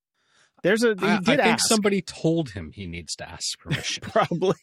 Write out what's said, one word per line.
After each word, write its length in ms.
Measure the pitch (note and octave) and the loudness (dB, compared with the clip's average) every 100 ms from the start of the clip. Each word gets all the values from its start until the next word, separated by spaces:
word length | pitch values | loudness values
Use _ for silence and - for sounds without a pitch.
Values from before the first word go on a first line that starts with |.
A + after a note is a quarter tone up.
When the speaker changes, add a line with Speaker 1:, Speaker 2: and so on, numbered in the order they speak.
| _ _ _ _ _ _ | _ _ _ _ _ _
Speaker 1:
There's 200 | E3 G#3+ | 0 2
a, 140 | A#3 G3+ | 2 2
he 80 | G3 | 2
Speaker 2:
I, 100 | G#3 | 2
I 20 | |
Speaker 1:
did 80 | F3+ | 4
Speaker 2:
think 140 | C#4 | 4
Speaker 1:
ask. 260 | F#3+ D3 - | 4 2 2
Speaker 2:
somebody 340 | A3 G3+ G3 | 2 4 0
told 500 | - - D#3+ E3 C#3+ | -2 -2 0 0 -2
him 200 | G2+ D#2 | -6 -12
he 140 | G#2 F#2 | -12 -10
needs 260 | E2+ E2 - | -10 -10 -12
to 140 | - | -12
ask 300 | E2 - - | -10 -10 -8
permission. 440 | - D#3 - - | -6 -6 -4 -8
Speaker 1:
<laughs> 60 | - | -2
Probably. 440 | A3+ F3+ E3+ F#3 - | 0 0 0 -2 0